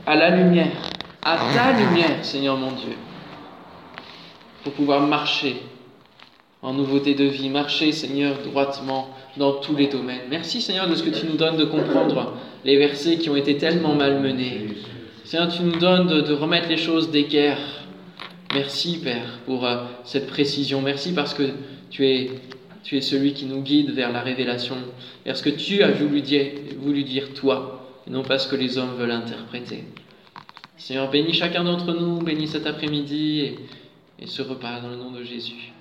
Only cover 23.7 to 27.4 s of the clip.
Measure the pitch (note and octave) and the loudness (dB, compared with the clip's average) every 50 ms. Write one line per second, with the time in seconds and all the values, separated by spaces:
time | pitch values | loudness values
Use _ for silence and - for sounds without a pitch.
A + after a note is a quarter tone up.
23.7 | D3 D3+ C#3+ C#3+ - C3 B2 A#2+ A#2+ A#2+ A#2+ C3 B2+ B2+ B2+ B2 A#2+ B2 - - | 4 4 4 4 0 0 0 0 -2 -2 -2 -2 -2 -2 -2 -2 -2 -4 -4 -6
24.7 | C3+ B2+ B2 B2 - - - - - - - - B2+ - - D3+ C#3+ - - E3+ | -6 -8 -8 -10 -12 -16 -18 -20 -20 -10 -6 -6 -6 0 0 -2 -2 -2 -4 -2
25.7 | G3 G3+ F3+ D3+ C#3 C#3 D3 D3 C#3+ D3 C3 C3 D3 C#3+ C#3 C#3 - - - - | 4 4 6 6 6 4 2 2 2 0 2 2 2 2 2 0 -4 -10 -12 -12
26.7 | - - C3+ C#3+ C#3+ C#3+ C3+ B2+ B2+ C3+ C3 - - - | -10 -4 -2 0 0 0 0 -2 -4 -4 -4 -6 -10 0